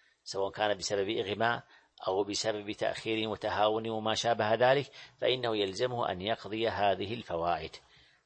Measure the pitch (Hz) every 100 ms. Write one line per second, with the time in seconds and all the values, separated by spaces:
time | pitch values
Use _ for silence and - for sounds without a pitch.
0 | _ _ - 98 98 104 107 101 87 101
1 | 98 113 98 101 113 120 - - _ -
2 | - 95 104 101 110 107 101 - 110 -
3 | 110 110 110 101 107 - 107 110 113 110
4 | 110 110 117 117 110 113 123 139 135 -
5 | - - 117 127 120 107 98 95 123 -
6 | - 92 98 113 98 110 113 98 101 92
7 | 98 117 - 85 85 82 80 - - -
8 | - _